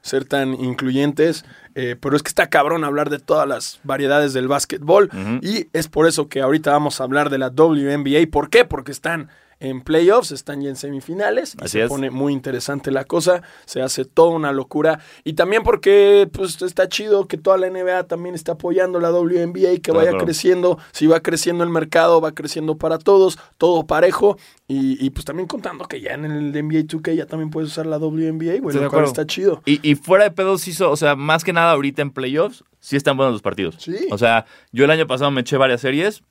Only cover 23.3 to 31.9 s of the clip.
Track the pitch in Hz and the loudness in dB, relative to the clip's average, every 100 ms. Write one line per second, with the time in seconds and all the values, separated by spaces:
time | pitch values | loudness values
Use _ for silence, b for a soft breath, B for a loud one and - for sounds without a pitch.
23.3 | - B _ 165 170 151 156 175 - 208 | 0 B _ 2 2 0 2 2 4 0
24.3 | 196 b b _ 135 135 131 135 135 - | 0 b b _ -2 -2 -2 -4 -4 -10
25.3 | 156 180 277 185 - - 135 104 135 151 | -8 -8 -8 -10 -12 -12 -10 -10 -8 -6
26.3 | 147 147 147 151 156 156 160 165 165 147 | -4 -4 -4 -2 -2 -2 -4 -4 -4 -4
27.3 | 160 156 156 156 160 160 151 156 156 160 | -6 -6 -6 -8 -6 -6 -4 -4 -2 -4
28.3 | 160 165 196 214 139 139 147 147 127 151 | -4 -4 -4 -2 -2 0 2 2 -2 -6
29.3 | - 190 160 - 143 151 143 - 190 208 | 0 0 0 0 0 2 0 4 4 4
30.3 | - 190 190 185 165 175 147 156 139 147 | 2 0 0 -4 -2 0 2 2 0 0
31.3 | 160 165 170 170 151 139 | 0 0 2 2 2 0